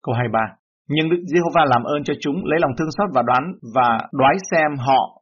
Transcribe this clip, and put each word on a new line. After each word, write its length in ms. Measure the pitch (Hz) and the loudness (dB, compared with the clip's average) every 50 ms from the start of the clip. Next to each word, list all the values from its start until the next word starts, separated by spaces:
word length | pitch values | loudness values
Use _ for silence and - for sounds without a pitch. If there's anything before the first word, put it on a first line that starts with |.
| - | -4
Câu 100 | 143 120 | -4 -2
hai 140 | 120 123 117 | -2 -2 0
mươi 40 | |
ba. 140 | 107 113 110 104 - _ _ _ _ _ _ - | 0 -2 -2 -2 -6 _ _ _ _ _ _ -4
Nhưng 220 | 143 156 156 160 | -2 0 2 0
Đức 100 | 175 175 175 180 | 0 -2 -2 0
Giê-hô-va 340 | 147 175 170 170 - 170 156 | 0 0 0 2 2 2 4
làm 180 | 139 123 120 | 4 2 0
ơn 220 | 120 - 147 147 139 | 0 -2 -4 -4 -4
cho 100 | - 147 - | -4 -6 -4
chúng, 240 | - 147 139 - - | -4 -4 -4 -4 -2
lấy 140 | 147 151 170 | 0 0 0
lòng 140 | 165 143 123 - | 0 0 -2 -2
thương 160 | 160 156 156 | -4 -4 -2
xót 120 | - 202 196 143 | -4 -4 0 0
và 80 | 127 | 0
đoán, 200 | 120 123 123 127 143 180 190 - - 117 110 | 2 2 0 0 0 -4 -10 -12 -16 -4 0
và 140 | 131 123 120 113 110 - - | 2 2 2 2 0 -2 -6
đoái 240 | - 139 131 139 156 190 190 - | -2 2 4 4 4 2 -2 -2
xem 200 | 185 165 156 151 147 139 123 | 0 0 0 0 -2 -2 0
họ. 160 | 135 135 127 85 - - _ | 2 2 2 2 0 -8 _